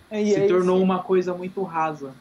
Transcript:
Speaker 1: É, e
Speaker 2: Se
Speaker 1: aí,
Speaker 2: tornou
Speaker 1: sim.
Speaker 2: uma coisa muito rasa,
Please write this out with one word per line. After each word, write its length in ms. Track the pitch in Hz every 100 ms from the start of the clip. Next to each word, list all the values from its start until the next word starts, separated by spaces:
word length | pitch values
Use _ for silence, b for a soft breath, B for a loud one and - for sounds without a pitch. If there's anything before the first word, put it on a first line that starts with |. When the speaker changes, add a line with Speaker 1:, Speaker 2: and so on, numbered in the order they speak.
| -
Speaker 1:
É, 120 | 214
e 100 | 208
Speaker 2:
Se 80 | 196
Speaker 1:
aí, 60 | 196
Speaker 2:
tornou 300 | 180 185 185
Speaker 1:
sim. 60 |
Speaker 2:
uma 160 | 190 185
coisa 300 | - 185 180
muito 280 | 180 185 196
rasa, 500 | 180 165 160 151 135 131